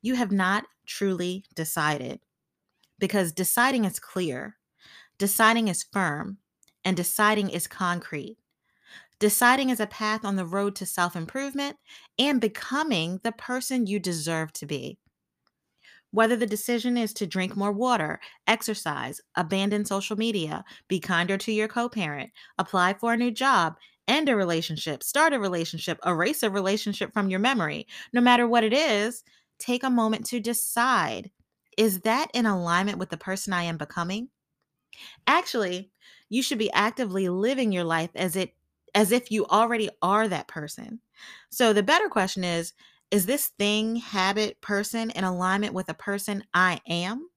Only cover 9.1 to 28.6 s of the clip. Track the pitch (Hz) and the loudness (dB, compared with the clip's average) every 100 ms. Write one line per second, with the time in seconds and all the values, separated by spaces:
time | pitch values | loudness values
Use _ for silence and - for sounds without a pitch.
9.1 | _ 208 208 247 254 262 247 208 - 214 | _ 2 4 4 6 2 0 -2 -2 -2
10.1 | 214 220 196 175 190 202 196 185 - 175 | -2 -2 -2 -2 -2 -2 -4 -8 0 0
11.1 | 175 160 262 277 277 277 - _ - - | -2 -8 -6 -6 -4 -6 -8 _ -20 -16
12.1 | - 269 269 214 214 - 269 320 196 165 | 0 2 4 2 -2 -4 -2 0 0 0
13.1 | 185 233 226 - 254 254 262 208 202 180 | -2 -6 -8 -6 -6 -2 -2 0 0 -2
14.1 | 170 151 165 160 - 147 147 127 - _ | -4 -2 -4 -4 -8 -8 -6 -8 -14 _
15.1 | _ _ _ _ _ _ _ - - _ | _ _ _ _ _ _ _ -20 -20 _
16.1 | 202 226 233 233 208 - 240 240 240 220 | 2 4 4 0 -2 -2 -2 0 0 -2
17.1 | - 190 190 185 196 202 202 254 233 156 | -4 -4 -2 -2 -2 -2 0 0 2 0
18.1 | - - - - 226 - 214 - 143 123 | -6 -12 -8 -2 0 0 -6 -4 -6 -6
19.1 | 147 _ - 165 190 196 208 208 196 196 | -10 _ -4 -2 0 2 0 0 -4 -2
20.1 | 208 233 208 156 156 - - _ 190 - | -2 0 0 -2 -6 -10 -20 _ -4 0
21.1 | 170 180 196 208 214 214 240 240 226 165 | 0 2 -2 0 -2 -2 -2 -4 -4 -4
22.1 | 143 - - - - 185 190 180 196 233 | -6 -12 -16 -14 -6 -2 2 2 2 0
23.1 | 233 247 220 269 240 165 - _ _ - | 0 0 0 2 4 2 -2 _ _ 0
24.1 | 277 294 226 180 165 165 160 - 143 - | 2 4 2 2 0 -2 -6 -6 -6 -2
25.1 | 277 320 277 196 180 165 165 - 160 - | 2 4 2 0 -2 -4 -6 -6 -4 -2
26.1 | 170 180 302 226 196 190 214 208 202 202 | 0 0 0 0 0 0 0 -2 -4 -4
27.1 | - 196 190 226 262 160 147 - - - | -2 0 2 2 2 0 -4 -10 -16 -4
28.1 | 247 240 240 240 240 | 4 6 6 6 4